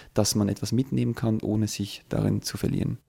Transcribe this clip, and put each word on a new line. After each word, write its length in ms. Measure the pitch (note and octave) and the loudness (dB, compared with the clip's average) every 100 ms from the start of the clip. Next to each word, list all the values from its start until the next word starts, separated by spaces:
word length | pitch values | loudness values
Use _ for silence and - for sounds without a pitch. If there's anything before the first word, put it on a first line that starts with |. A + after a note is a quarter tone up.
| - | -6
dass 220 | - G#2 A2 | 0 2 4
man 120 | G2+ | 2
etwas 240 | G#2 G#2+ | 0 0
mitnehmen 440 | A2+ C3+ B2+ A#2+ A#2 | 0 0 0 0 0
kann, 240 | A2+ A2 | 0 0
ohne 260 | - G#2+ G#2+ | 0 0 0
sich 360 | - G2+ - - | -2 -6 -8 -6
darin 360 | - G#2 G2+ | 0 2 0
zu 140 | - - | -2 -4
verlieren. 420 | - - - A#2+ | -2 0 -2 -4